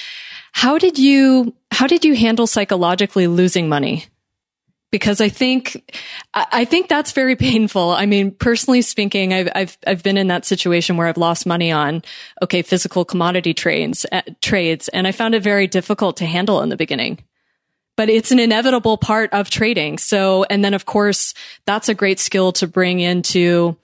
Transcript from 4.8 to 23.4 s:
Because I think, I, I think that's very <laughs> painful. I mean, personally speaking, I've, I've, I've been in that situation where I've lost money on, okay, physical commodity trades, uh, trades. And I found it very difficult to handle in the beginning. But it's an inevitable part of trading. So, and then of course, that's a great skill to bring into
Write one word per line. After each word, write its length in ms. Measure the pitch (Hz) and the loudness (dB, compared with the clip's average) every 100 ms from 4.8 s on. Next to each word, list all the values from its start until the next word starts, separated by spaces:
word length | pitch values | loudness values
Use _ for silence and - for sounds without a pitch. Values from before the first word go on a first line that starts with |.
| - | -8
Because 300 | 202 214 202 | -4 -2 0
I 80 | 214 | 0
think, 640 | - 254 262 254 - - - - - - | 0 0 0 -4 -14 -16 -18 -16 -18 -8
I, 120 | 208 - | -4 -2
I 140 | - 240 | 0 0
think 220 | 339 381 | 0 2
that's 240 | 196 - | -2 0
very 240 | 277 262 254 | -2 0 0
<laughs> 140 | 262 | 2
painful. 420 | 226 214 196 175 | 2 0 0 0
I 140 | 175 202 | 0 2
mean, 260 | 202 196 | 2 0
personally 500 | - 247 233 - 247 | -2 0 0 2 2
speaking, 520 | 226 - 202 202 190 | 2 -2 -2 -2 0
I've, 160 | 185 175 | 0 -2
I've, 240 | - 180 - - | -4 -6 -6 -4
I've 180 | 175 | -2
been 140 | 196 196 | 0 0
in 100 | 190 | 0
that 180 | 180 - | 0 -2
situation 500 | 190 180 170 165 175 | -2 0 0 0 0
where 120 | 170 | 0
I've 100 | 165 | 0
lost 280 | 170 165 180 | 0 0 -2
money 260 | 170 165 | -2 0
on, 320 | 156 143 170 - - - - | 0 -2 -4 -10 -20 -20 -8
okay, 200 | 180 180 | -2 -2
physical 420 | 170 185 - 180 | 0 -2 0 -4
commodity 500 | 170 180 170 180 170 | -2 0 0 0 -2
trades, 520 | - 170 151 160 - - | -2 -2 -2 -2 -4 -4
uh, 100 | 185 - - | -6 -6 -8
trades. 460 | - 202 165 160 - | -2 0 0 -2 -4
And 180 | 185 185 | -2 -2
I 60 | |
found 240 | 190 226 226 | -2 0 0
it 80 | |
very 240 | 202 202 190 | 2 0 2
difficult 500 | 185 180 208 190 - | 0 -2 -2 -2 -2
to 80 | 170 | -4
handle 360 | 175 202 175 | -2 0 0
in 80 | 156 | 0
the 80 | 165 | -4
beginning. 420 | 160 131 - - - _ _ _ _ _ _ - | -4 -4 -4 -6 -14 _ _ _ _ _ _ -4
But 120 | 220 | 2
it's 220 | 220 - | 2 4
an 80 | 254 | 2
inevitable 580 | 226 214 254 247 220 214 | 4 2 2 2 0 -2
part 360 | - 220 214 | 0 0 0
of 160 | 202 196 | -2 -2
trading. 480 | - 226 208 151 151 | -2 0 0 -4 -6
So, 480 | - 202 190 190 196 | -2 0 2 2 2
and 140 | 202 | 0
then 100 | 202 | 0
of 120 | 196 - | 0 -2
course, 480 | 208 202 190 - - - - - | 0 0 0 -4 -8 -20 -12 -4
that's 240 | 208 - | -2 -2
a 40 | 202 | 0
great 240 | 196 185 | 0 0
skill 320 | - 190 185 | -2 0 0
to 140 | 180 175 | 0 -2
bring 320 | 185 180 180 | 0 0 0
into 760 | 175 180 - 180 | 0 0 0 0